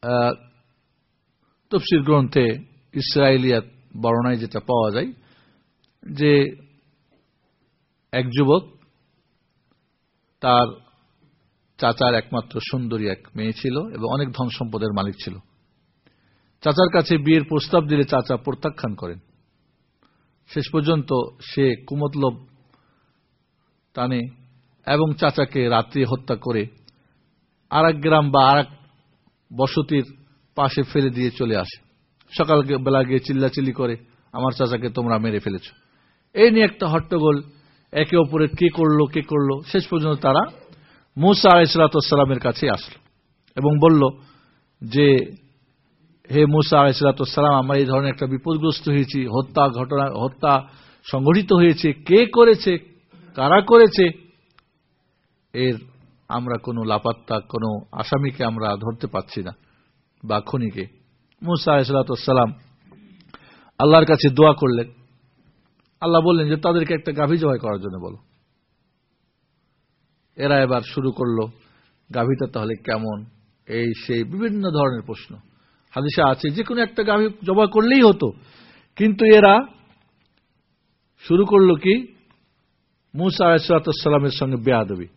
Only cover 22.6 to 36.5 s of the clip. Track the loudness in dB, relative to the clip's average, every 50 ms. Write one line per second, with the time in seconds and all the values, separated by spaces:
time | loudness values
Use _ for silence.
22.6 | _ _ _ _ _ _ _ _ _ _ _ _ _ _ _ _ _ _ _ _
23.6 | _ _ _ _ _ _ _ -8 -6 -4 -4 -6 -6 -10 -14 _ _ _ _ _
24.6 | _ _ _ _ _ -2 0 0 0 -2 -2 -2 -2 -2 0 0 -4 -2 -2 -2
25.6 | -2 0 0 0 -2 -2 -2 -4 -2 -2 -4 -8 -6 -8 -8 -8 -6 -4 -4 -4
26.6 | -4 -6 _ _ _ _ _ _ _ _ _ _ _ _ _ _ _ _ _ _
27.6 | _ _ 0 2 2 2 0 0 0 2 2 2 2 2 2 4 4 4 4 2
28.6 | 0 -4 -10 _ _ _ _ _ _ _ _ _ _ _ _ _ _ _ -4 -4
29.6 | -4 -2 -2 -4 -4 -2 -2 -2 -2 -4 -12 _ _ _ _ _ _ _ _ -4
30.6 | -2 -2 -2 -4 -6 -2 -2 -2 -2 -2 -2 -4 -4 -4 -4 -4 -4 -4 -2 -4
31.6 | -6 -8 -12 -20 _ _ _ _ _ _ _ _ _ _ -6 -4 0 2 2 0
32.6 | 2 0 -4 -4 -2 0 0 0 0 0 -2 -4 -2 -4 -4 -2 -2 -2 -4 -4
33.6 | -6 -6 -6 -6 -6 -6 -6 -10 -14 _ _ _ _ _ -10 -6 -6 -6 -2 -2
34.6 | -4 -2 -2 -4 -6 -6 -6 -6 -4 -2 -2 -2 -2 -4 -4 -4 -6 -6 -8 -8
35.6 | -10 -16 _ _ _ _ _ _ _ _ _ _ _ _ _ 4 4 6